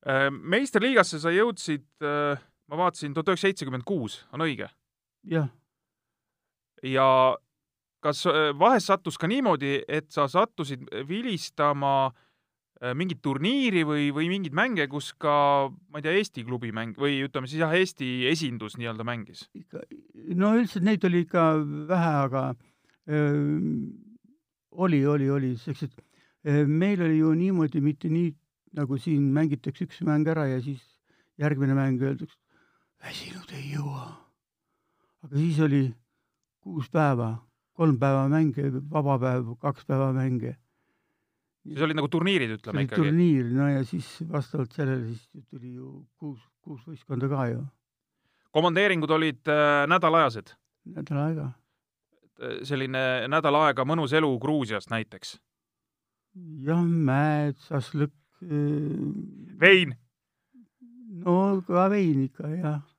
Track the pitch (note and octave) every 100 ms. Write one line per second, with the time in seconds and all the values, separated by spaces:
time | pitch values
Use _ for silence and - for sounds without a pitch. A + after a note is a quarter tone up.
0 | - C3+ C#3 C#3 E2 F#3+ C4+ A3 A#3 B3+
1 | F3+ D#3+ D#3+ F3 A3+ G#3+ - D3 - _
2 | D3 D3 D3 C#3 - _ _ D3 F3+ E3+
3 | D3 C#3+ E3 F3+ G3 G3 C3+ C3 A#2+ G3
4 | A2 - - C3 D#3+ B2 G2 _ _ _
5 | _ _ G3 E3 C#3+ _ _ _ _ _
6 | _ _ _ _ _ _ _ _ C3 C3
7 | C3+ C3 C3 - _ _ _ _ _ _
8 | D3+ D3 F3+ D#3 D3+ C#3+ F#3+ B3+ - G3
9 | - - E3 B3 B3+ D#3 C#3 C#3 - D3+
10 | D3+ - C#3+ E3+ A3 - C#3+ C3+ C3 G#2
11 | C#3 F#3+ A#3+ F#3+ - - D3 C#3+ C#3 C#3
12 | C3+ B2 _ _ _ _ _ _ B2 B2+
13 | F#3 E3+ D3+ C3 E3 C#4 B3+ F#3 D#3 D3
14 | C#3+ C#3+ E3 G3 F3+ C#3+ A#3+ G#3 C#3+ C#3+
15 | - - D#3 D3 C#3+ C#3+ C3+ - _ D3
16 | D3+ F#3 G#3 - A#2 B2 A#2 A2 A2+ A2
17 | C#3+ C#3 C#3 C#3+ C3 D#3 D#3+ E3+ F#3 -
18 | C3 B2+ B2 D#3+ D#3 A#2+ A2 - A#2 A2
19 | A2+ A#2+ G#2 - - - - - - -
20 | - - - F3 G3+ A3 A#3 G#3 F#3 G#3
21 | F#3 F3 E3+ F3+ E3 D#3 D3 D3 D3+ F3+
22 | E3+ D3+ C3+ C3 C3 B2+ _ _ _ _
23 | - D3+ D3 D3 C#3+ D3+ F3 D3+ - -
24 | - A3+ _ _ _ _ _ - F#3 D#3
25 | C#3 D3 C3+ C#3 C3 A#2+ - C#3 C#3 -
26 | - _ _ _ D#3 D3 D3 D3+ F#3+ G3+
27 | E3+ D#3 D#3+ D#3+ F#3 F#3+ D#3 C3+ C#3+ D3
28 | E3+ D#3+ F3 D3 _ _ _ - C#3+ C3+
29 | C#3+ D3 C#3+ C#3+ D#3+ C#3+ - - E3 -
30 | F3 D3+ D#3 D#3+ C#3+ C3 B2 C3+ _ _
31 | _ _ _ _ D3 C#3+ C3+ C3+ C3+ B2+
32 | C3+ C#3 - _ _ _ _ _ _ _
33 | - - F3+ F3+ - C#3 C#3 D3 C#3+ C3+
34 | B2 D#3+ _ _ _ _ _ _ _ _
35 | _ _ D3+ C#3 E3 D3+ D#3 C#3+ C3 A#2
36 | _ _ _ _ _ _ - E3+ B2+ E3+
37 | D3 B2+ A2+ A2+ _ _ _ _ E3 C3+
38 | C#3 C3+ C3+ D3+ D#3 D3 C#3 C3 C#3+ D#3+
39 | C#3+ C3+ B2+ B2+ A#2 A#2+ C#3+ C#3 - C3+
40 | C3+ C3 C3 B2 B2 C#3 _ _ _ _
41 | _ _ _ _ _ _ - D3 D#3 D#3
42 | C#3+ F3+ F3+ F#3+ A#2+ A2 - G#2 C3+ -
43 | D3+ D#3+ F3 C#3+ A#2+ B2+ C#3+ C#3 B2 F3
44 | B2+ - D#3+ D#3 C3+ D3+ A#2+ - C#3 C3
45 | A2+ A2+ _ D#3 A#2+ C#3+ B2 B2 C3 C3+
46 | C#3 _ D3 B2+ _ _ - C#3 A2+ D3+
47 | _ C3 C3 C#3 B2 A#2 C3+ _ _ _
48 | _ _ _ _ _ D#3 F3 E3+ G3+ F3+
49 | D3+ D#3+ D#3+ C3+ - D3+ D3 D3 C#3+ F3+
50 | F3 E3 D3 A2 - - _ _ - D#3+
51 | D3 C#3+ D3 D#3+ C#3 A#2+ _ _ _ _
52 | _ _ _ _ B2 A#2 C3 C#3 C3 C3
53 | C3 B2+ A#2 D3+ D3+ D3 D#3 C3+ C3 E3
54 | D3 D3+ D#3 B2+ C3+ D3+ A#2+ G#2+ - A2+
55 | A2 F#2 - - _ _ _ _ _ _
56 | _ _ _ F#3+ E3+ D#3 C3+ E3+ E3+ E3
57 | D3 C3+ D3+ D3+ D3 C3+ - C#3+ - D3+
58 | D3 _ _ _ F3+ D3 D3 D3 D3+ -
59 | D3 - - - F3 - E3+ F#3+ E3 B2
60 | _ _ _ _ _ C4 A3+ _ A#3+ A#3+
61 | A#3+ F#3 F3+ F3+ G3 G3 F3+ F3 F#3+ G#3
62 | F#3 C#3+ C3 _ D3 D#3+ D#3+ D3+ C#3+